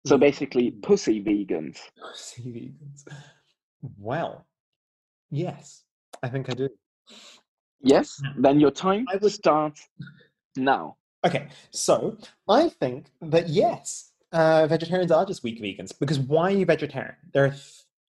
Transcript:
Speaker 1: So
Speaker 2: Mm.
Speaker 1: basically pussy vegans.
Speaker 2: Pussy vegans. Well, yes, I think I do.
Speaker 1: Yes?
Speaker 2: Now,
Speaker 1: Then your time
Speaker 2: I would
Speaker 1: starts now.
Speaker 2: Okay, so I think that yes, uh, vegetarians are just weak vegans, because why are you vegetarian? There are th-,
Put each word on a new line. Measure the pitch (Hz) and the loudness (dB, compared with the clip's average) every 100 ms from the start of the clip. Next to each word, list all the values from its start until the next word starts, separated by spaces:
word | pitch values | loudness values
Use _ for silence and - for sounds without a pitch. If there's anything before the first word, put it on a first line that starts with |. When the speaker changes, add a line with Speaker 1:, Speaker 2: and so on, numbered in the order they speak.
| 147 | 2
Speaker 1:
So | 139 | 4
Speaker 2:
Mm. | |
Speaker 1:
basically | 143 135 143 131 120 | 4 2 -2 0 0
pussy | 107 - 202 - 107 | -2 0 0 2 -2
vegans. | 101 101 95 87 78 - - _ | 0 -2 -2 -6 -8 -14 -20 _
Speaker 2:
Pussy | - - - - | -20 -18 -20 -16
vegans. | 120 117 131 139 143 139 - 147 - _ _ _ _ _ 113 98 | -14 -14 -16 -18 -20 -20 -20 -20 -20 _ _ _ _ _ -18 -14
Well, | 101 147 147 - _ _ _ _ _ _ _ _ - | -8 -6 -6 -10 _ _ _ _ _ _ _ _ -10
yes, | 139 - 110 - - _ _ _ - | -8 -8 -10 -20 -20 _ _ _ -12
I | 123 | -8
think | 135 127 | -8 -8
I | |
do. | 127 135 - _ _ _ - - - _ _ _ _ | -6 -6 -8 _ _ _ -20 -20 -20 _ _ _ _
Speaker 1:
Yes? | 131 151 294 - | 4 4 2 -6
Speaker 2:
Now, | 139 123 | -10 2
Speaker 1:
Then | 135 143 | 4 6
your | 147 | 4
time | 143 185 196 262 | 2 -2 -2 -2
Speaker 2:
I | 196 | 0
would | 208 | -2
Speaker 1:
starts | 202 180 151 151 151 - - 143 - _ _ _ - | 0 0 2 0 -8 -20 -20 -20 -20 _ _ _ -4
now. | 131 113 78 - _ _ 180 | 0 0 -2 -16 _ _ -2
Speaker 2:
Okay, | 156 - - _ | -2 -8 -20 _
so | - - 135 143 - - _ - | -6 0 0 0 -8 -18 _ 0
I | 226 330 | 2 2
think | - 135 123 - - | -2 -6 -6 -14 -12
that | 160 160 170 | 2 2 2
yes, | 156 330 - - - - _ _ | 0 0 -2 -10 -14 -16 _ _
uh, | 165 160 160 156 | 2 4 6 4
vegetarians | 165 165 185 175 | 2 0 -2 2
are | 165 196 | 2 0
just | 180 | -4
weak | 117 113 | -8 -8
vegans, | 104 95 92 - | -10 -10 -12 -6
because | 143 143 | -2 -2
why | 131 156 180 | 0 0 2
are | 196 | 0
you | |
vegetarian? | 175 151 143 135 - - - | 2 0 0 -8 -12 -14 -4
There | 139 | 2
are | 139 | 2
th-, | 139 - - _ _ | 0 -16 -20 _ _